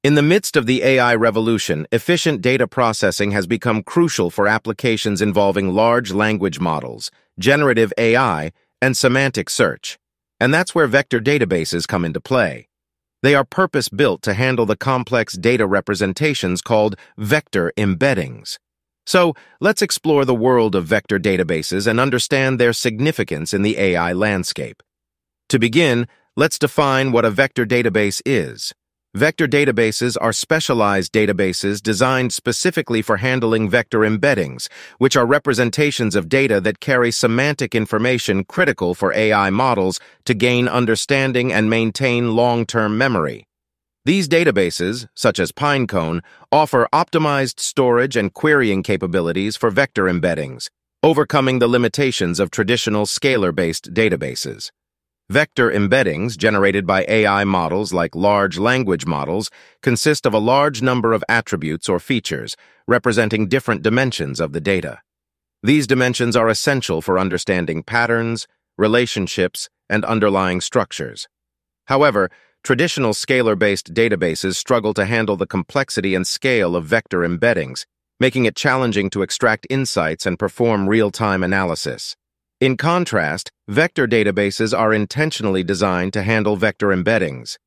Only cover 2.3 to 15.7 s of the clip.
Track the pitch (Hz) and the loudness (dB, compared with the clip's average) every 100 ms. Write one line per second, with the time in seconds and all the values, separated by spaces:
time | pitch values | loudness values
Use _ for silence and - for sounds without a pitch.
2.3 | 131 123 131 120 - 120 107 101 - 104 | 0 0 0 0 0 0 2 -2 0 0
3.3 | 101 87 113 123 110 - 170 170 - 87 | 0 0 -2 0 -2 0 0 2 0 -2
4.3 | - 101 110 - 110 123 110 110 98 104 | 0 0 0 -2 -2 0 0 -2 0 0
5.3 | 98 101 95 95 98 113 120 107 92 107 | 2 2 2 0 2 2 2 0 0 0
6.3 | 107 95 78 87 76 62 58 - _ _ | 0 -2 -2 -2 -2 -6 -12 -14 _ _
7.3 | - 98 143 143 113 110 - 113 117 127 | -2 2 2 2 2 2 2 2 2 2
8.3 | 80 80 _ _ _ 131 127 131 131 135 | -2 -6 _ _ _ -2 2 2 2 0
9.3 | 110 - - 101 62 - - _ _ _ | -2 -6 0 0 -2 -12 -16 _ _ _
10.3 | _ 127 156 180 175 139 135 131 117 113 | _ 2 2 0 0 2 2 2 0 0
11.3 | 147 104 87 78 85 - 92 85 78 - | 0 2 0 -2 -4 -4 -2 -2 -6 -2
12.3 | 131 95 62 _ _ _ _ _ _ 135 | 0 0 -4 _ _ _ _ _ _ 2
13.3 | 143 135 - 185 143 117 98 139 92 - | 2 0 -2 0 -2 -4 0 0 0 -4
14.3 | 101 131 123 110 - 135 131 117 120 110 | -2 0 0 0 0 0 -2 0 -2 -2
15.3 | 92 110 123 101 | -2 0 2 2